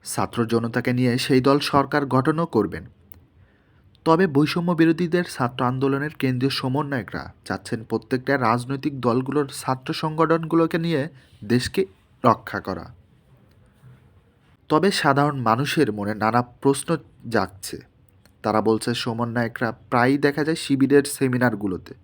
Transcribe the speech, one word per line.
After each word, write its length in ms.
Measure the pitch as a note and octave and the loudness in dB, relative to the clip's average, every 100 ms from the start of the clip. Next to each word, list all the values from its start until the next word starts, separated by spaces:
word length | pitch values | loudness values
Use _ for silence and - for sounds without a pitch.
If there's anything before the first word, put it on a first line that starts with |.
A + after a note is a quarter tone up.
ছাত্র 420 | - - G2 - A#2 | -8 -4 -4 -2 0
জনতাকে 460 | A2+ A#2 A#2+ A#2 | 0 0 -2 0
নিয়ে 260 | B2 B2+ B2 | 2 2 0
সেই 220 | - C3 | 2 4
দল 180 | C3 C#3 | 4 2
সরকার 460 | C#3 D3 C3 D3 C#3 | 2 0 2 -2 0
গঠনও 400 | B2+ C3 D#3 A#2+ | 0 2 0 0
করবেন। 380 | A2+ G2 E2 - _ _ - _ _ _ _ _ _ _ _ | 0 0 -4 -14 _ _ -20 _ _ _ _ _ _ _ _
তবে 220 | - E3 F#3+ | 2 4 4
বৈষম্য 460 | C3+ D3+ - F3 | 4 2 0 -2
বিরোধীদের 520 | E3 E3 E3 F3 F3 | 2 2 2 0 -2
ছাত্র 400 | F3 - B2 B2+ | -4 -4 -4 0
আন্দোলনের 460 | B2+ C3 C3+ C#3 D3 | -2 0 0 0 -4
কেন্দ্রীয় 360 | - C3 B2+ C3+ | -2 -2 0 -2
সমন্বয়করা 840 | C3 C3+ C3 D3 C#3 F#2+ D#2+ C2+ - | -2 -4 -4 -4 -6 -6 -10 -12 -16
চাচ্ছেন 400 | - F#2+ - A#2+ | -8 -8 -6 -10
প্রত্যেকটা 540 | A2 A2+ - B2+ B2+ C#3 | -4 -6 -4 -6 0 0
রাজনৈতিক 600 | A#2 A#2+ B2 C3+ C#3 C#3 | 2 0 -2 -6 -6 -2
দলগুলোর 460 | B2 A#2 C3+ C#3+ C#3 | 0 0 0 -4 -4
ছাত্র 480 | - - C3 - | -6 -6 -6 -4
সংগঠনগুলোকে 840 | D#3+ D#3+ D#3 D#3+ E3 D#3+ E3 E3 F3 | -6 -6 -2 0 0 0 0 0 0
নিয়ে 300 | E3 D#3 C#3+ - _ _ | -2 -2 -4 -10 _ _
দেশকে 420 | G#2 A#2+ - - F#3+ _ _ _ | 0 0 0 -4 -4 _ _ _
রক্ষা 360 | B2 A2 - G2+ | 2 2 -2 -10
করা। 340 | F#2 F2+ - - _ _ _ _ _ _ _ _ - - _ _ _ _ _ _ _ | -6 -8 -10 -20 _ _ _ _ _ _ _ _ -20 -20 _ _ _ _ _ _ _
তবে 220 | D#3 F#3 | 2 2
সাধারণ 500 | G3 D3+ C#3 D3 C#3 | 2 2 4 2 0
মানুষের 520 | A2+ A#2 C#3 - C#3 | 2 2 0 0 0
মনে 220 | G#2 G2+ | 0 -4
নানা 280 | G#2+ G#2+ A#2 | 0 2 2
প্রশ্ন 540 | B2 - C#3 C#3 - E3 - _ A#2+ | 0 -2 0 0 -2 -6 -6 _ -4
জাগছে। 500 | A2+ F#2+ - - - - _ _ _ _ _ | -2 -2 -6 -14 -14 -16 _ _ _ _ _
তারা 180 | A2 G#2+ | 0 2
বলছে, 340 | G#2+ A2 - | 2 0 0
সমন্বয়করা 800 | A#2+ - A2+ A#2+ A#2 A#2 A#2 A#2 | -4 -6 -4 -4 -2 -4 -4 -6
প্রায়ই 460 | A2 - B2 B2 C#3+ | -6 -2 2 4 4
দেখা 260 | C#3+ C#3 | 0 0
যায় 120 | D3+ D#3+ | -2 -4
শিবিরের 460 | - C#3 C3+ C#3+ | -2 0 6 4
সেমিনারগুলোতে। 920 | C#3 - C3+ B2 B2 G#2+ G2+ F2 - - | 4 -2 0 2 0 0 -4 -6 -10 -20